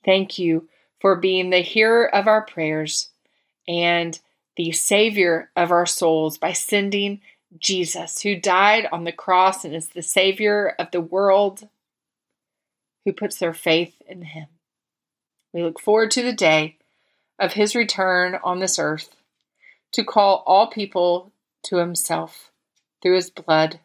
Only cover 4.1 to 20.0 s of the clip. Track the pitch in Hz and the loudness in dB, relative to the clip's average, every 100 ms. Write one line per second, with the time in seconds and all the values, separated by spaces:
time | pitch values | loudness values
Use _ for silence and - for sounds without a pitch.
4.1 | 160 _ _ _ - 165 165 - 202 220 | -10 _ _ _ -6 -4 -4 0 2 2
5.1 | 208 175 165 - - 170 175 175 - 170 | 2 2 0 -2 -2 2 2 2 0 0
6.1 | 160 156 156 175 175 - 208 196 202 202 | 2 -2 -4 -4 -4 -2 -2 0 -2 -4
7.1 | 202 _ _ _ 165 - 190 170 180 165 | -6 _ _ _ -6 -4 -2 -4 -6 -10
8.1 | - 208 185 196 180 202 220 - 170 170 | -6 -4 -2 2 4 6 4 0 -6 -8
9.1 | 165 - 180 190 185 165 160 160 175 165 | -8 0 4 4 0 -10 -10 -10 -12 -2
10.1 | 196 190 196 214 208 202 - 170 180 165 | 0 0 0 0 0 -2 -4 -6 -6 -4
11.1 | 185 202 190 202 196 214 _ _ _ _ | 0 2 4 2 -4 -20 _ _ _ _
12.1 | _ _ _ _ _ _ _ _ _ - | _ _ _ _ _ _ _ _ _ -8
13.1 | 190 208 - 175 165 175 165 170 _ - | -6 -8 -4 -6 -4 0 0 0 _ -20
14.1 | 185 160 156 151 _ _ _ _ _ _ | -20 -16 -18 -18 _ _ _ _ _ _
15.1 | _ _ _ _ 170 170 165 - 214 220 | _ _ _ _ -6 -6 -4 0 2 2
16.1 | 240 247 220 170 156 156 _ _ _ _ | 0 -2 0 2 2 0 _ _ _ _
17.1 | _ _ _ 190 202 208 240 220 - 185 | _ _ _ -4 0 0 0 -2 -2 0
18.1 | 180 180 185 - 180 185 - 151 156 - | 2 0 -2 -4 -4 -4 -2 -4 -4 -10
19.1 | _ _ _ _ _ _ _ _ - | _ _ _ _ _ _ _ _ -6